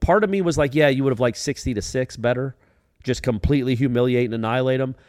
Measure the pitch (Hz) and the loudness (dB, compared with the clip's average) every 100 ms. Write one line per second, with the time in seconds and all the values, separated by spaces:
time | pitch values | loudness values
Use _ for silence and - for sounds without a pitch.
0 | - 196 208 196 170 147 143 143 147 131 | 2 4 2 0 0 0 0 4 2 4
1 | 135 117 123 - - - 131 107 - 131 | 0 2 0 0 -6 -6 -4 -4 -4 -4
2 | 127 - 117 123 135 - _ _ _ _ | -6 -4 -2 -2 -4 -10 _ _ _ _
3 | - 123 - 110 - 143 127 120 135 120 | -4 -2 -2 -2 0 0 2 0 0 2
4 | 127 123 123 113 110 127 131 131 131 - | 2 2 0 -2 -2 0 0 0 -2 -6